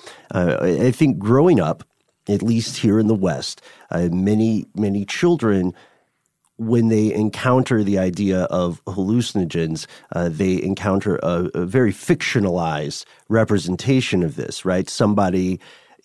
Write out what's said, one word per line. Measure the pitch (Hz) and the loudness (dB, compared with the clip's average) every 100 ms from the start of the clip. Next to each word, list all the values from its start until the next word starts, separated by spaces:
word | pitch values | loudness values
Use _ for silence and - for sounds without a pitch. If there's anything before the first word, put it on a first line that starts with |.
| - - - | -18 -20 -8
Uh, | 95 87 - | -2 0 2
I, | 90 87 123 | 2 2 2
I | |
think | 123 151 87 | 2 2 2
growing | 101 127 170 135 | 2 4 6 4
up, | 80 85 - _ _ _ - | 2 -2 -10 _ _ _ -4
at | 101 | -2
least | 110 117 113 - | 0 -2 -2 -2
here | 113 107 | 2 2
in | 107 | 2
the | 110 | 2
West, | 92 71 - - - - - | 0 -2 -6 -12 -18 -20 -6
uh, | 85 87 | -2 0
many, | 87 98 107 113 110 - | 0 2 2 2 0 -4
many | - 104 101 98 | -4 -2 -2 -4
children, | - 175 170 113 98 92 - - _ _ _ _ _ _ - | 0 2 2 2 2 0 -4 -14 _ _ _ _ _ _ -8
when | 113 120 113 | 0 2 4
they | 110 107 | 2 2
encounter | 104 107 - 127 127 127 117 | 0 -2 -2 0 2 2 0
the | 101 98 | 2 0
idea | 92 87 101 92 | 0 -2 0 0
of | 90 90 87 80 - | 0 -2 -2 -4 -8
hallucinogens, | 101 95 117 117 104 87 85 82 80 - - - | -6 -2 0 0 -2 -2 -2 -4 -6 -10 -20 -10
uh, | - 87 | -4 -4
they | 78 95 92 | -2 0 0
encounter | 90 95 101 98 104 85 | -2 -4 -2 0 0 -2
a, | - 87 90 - | -2 -2 -2 -4
a | 90 | -2
very | 127 120 | 0 0
fictionalized | - - 175 - 127 98 87 82 73 73 - - _ - | 0 -2 -2 -2 0 0 0 -2 -4 -6 -10 -14 _ -2
representation | 110 110 104 80 90 117 131 123 95 | 0 2 0 0 -4 0 0 2 0
of | 82 - | 0 -4
this, | - - | -8 -6
right? | 92 92 - | -2 -2 -2
Somebody | - 104 104 95 92 92 92 - - _ _ | 0 0 2 2 2 0 -4 -8 -20 _ _